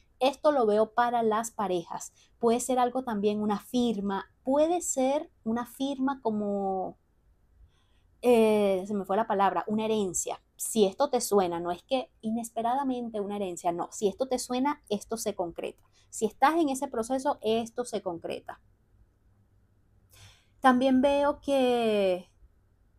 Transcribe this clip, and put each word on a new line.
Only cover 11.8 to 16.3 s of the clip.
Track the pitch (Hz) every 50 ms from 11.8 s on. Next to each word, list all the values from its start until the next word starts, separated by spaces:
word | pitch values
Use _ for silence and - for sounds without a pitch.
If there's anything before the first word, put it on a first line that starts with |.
que | - _ 269 254 254 - _ _
inesperadamente | - 220 220 233 233 - - 233 226 233 247 269 277 262 254 247 240 226 226 214
una | 202 196 202 208
herencia, | 202 180 175 170 - 180
no. | 170 175 - -
Si | - - 220 196
esto | 190 - 262 262
te | 254 254
suena, | - - 247 254 262 294 294 - _ -
esto | - - - - 226 226
se | - 214 202
concreta. | - 185 170 170 - - - - _ _ _ _ _ _ _
Si | - - 220
estás | 214